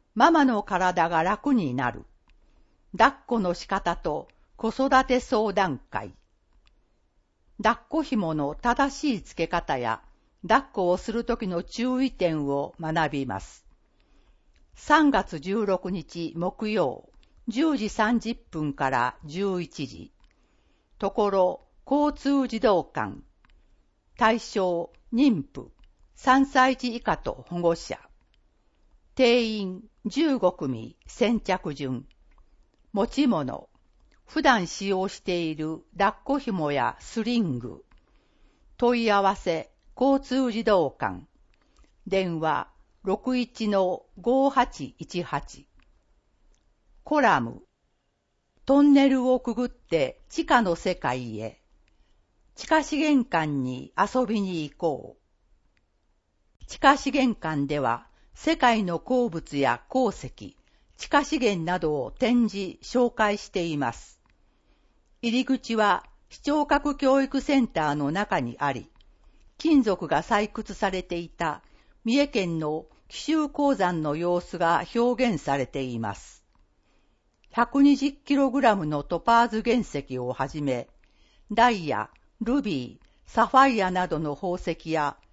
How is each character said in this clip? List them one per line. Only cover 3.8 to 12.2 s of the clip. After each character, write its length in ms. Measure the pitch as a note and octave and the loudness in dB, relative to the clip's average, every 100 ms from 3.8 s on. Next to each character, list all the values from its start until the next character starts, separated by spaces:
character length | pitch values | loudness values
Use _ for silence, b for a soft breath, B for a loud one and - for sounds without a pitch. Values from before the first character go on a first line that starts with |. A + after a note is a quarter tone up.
| F3 F3 | -2 -4
と 320 | E3+ C#3+ - _ _ - | -4 -6 -10 _ _ -6
子 140 | A3+ | -6
育 360 | - C4+ C4 C4 | 0 4 4 4
て 140 | B3+ | 0
相 340 | - A3 G#3+ | 0 0 0
談 240 | F#3+ F#3 C3 | 0 0 -2
会。 360 | - G2+ G2+ - _ _ _ _ _ _ _ _ _ _ _ _ _ - | -8 -10 -10 -18 _ _ _ _ _ _ _ _ _ _ _ _ _ -2
抱 160 | G#3+ | -2
っ 120 | - - | -2 -2
こ 160 | D#4+ | -4
紐 300 | C#4+ A#3 E3 | -2 -2 -2
の 220 | D#3 C#3+ D#3 | -2 -4 -2
正 400 | A#3+ A#3 F3+ - | -2 0 0 -2
し 200 | D4+ G#3 | -4 -4
い 60 | |
つ 140 | - - | -6 -6
け 120 | E3 | -4
方 300 | E3+ - C3+ | -4 -2 -4
や、 240 | A#2 A2 - _ _ _ | -2 -4 -8 _ _ _
抱 180 | F3 A#3 | 2 2
っ 120 | C#4 | 2
こ 160 | - F3+ | -2 0
を 80 | F3+ | 0
す 140 | - | -2
る 120 | A3+ | -6
時 240 | A#3 A#3 G3 | -4 -4 -4
の 160 | E3+ | -6
注 400 | E3+ - B3 B3+ | -6 -6 -2 0
意 80 | C4 | -2
点 360 | - | 0